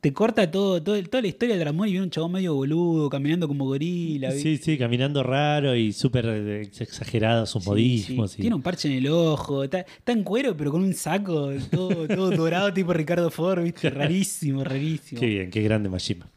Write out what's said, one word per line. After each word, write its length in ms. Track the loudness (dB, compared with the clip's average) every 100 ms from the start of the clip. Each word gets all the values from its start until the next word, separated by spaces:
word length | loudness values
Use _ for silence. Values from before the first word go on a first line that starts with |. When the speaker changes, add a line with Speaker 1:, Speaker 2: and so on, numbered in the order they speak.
Speaker 1:
te 120 | -2
corta 360 | 2 2 4 2
todo, 280 | 2 0 0
todo 140 | 0
el, 140 | -2 0
toda 140 | -2
la 40 | -2
historia 280 | -2 -2 0
del 80 |
Dramón 240 | 0 0 0
y 40 |
viene 120 | 0
un 60 | -2
chabón 200 | -2 -2
medio 240 | -2 0
boludo, 540 | 0 0 2 2 2 0
caminando 380 | 0 0 0 0
como 160 | -2
gorila, 680 | 0 0 -2 -2 -2 -2 -2
Speaker 2:
Sí, 200 | -2 0
Speaker 1:
¿viste? 140 | 0 0
Speaker 2:
sí, 60 | 0
caminando 460 | 2 2 2 0
raro 500 | 0 2 2 2 2
y 180 | 2 2
súper, 340 | 2 0 2 0
eh, 360 | -2 -4 -6
ex-, 180 | -8 -10
exagerado 640 | -12 -10 -4 0 4 2
sus 200 | 2 -2
Speaker 1:
Sí, 60 | 0
Speaker 2:
modismos 600 | 4 4 2 0 -2 -2
Speaker 1:
sí. 60 | 0
Speaker 2:
y 40 |
Speaker 1:
Tiene 120 | 0
un 80 | 0
parche 240 | -2 -2 -2
en 100 | 0
el 100 | 2
ojo, 540 | 4 4 2 -2 -4
está, 160 | -2 -4
está 320 | -6 -10 -2
en 100 | 0
cuero, 340 | 0 0 0 0
pero 140 | 0
con 100 | 2
un 120 | 0
saco 560 | 0 -2 -2 0 -2 -2 -4 -2
todo, 340 | -2 0 -2 0
todo 240 | 0 2
Speaker 2:
<laughs> 60 | 2
Speaker 1:
dorado, 360 | 2 2 2
tipo 200 | 0 0
Ricardo 380 | 0 2 2 0
Ford, 320 | 0 0 2
¿viste? 260 | 0 0 -4
Rarísimo, 720 | 0 0 2 0 -2 -2 -2
rarísimo. 580 | -2 -2 -2 -4 -6 -2
Speaker 2:
Qué 60 | 0
bien, 240 | 0 -2
qué 100 | 0
grande 260 | 2 2 0
Majima. 400 | -4 -4 -6 -8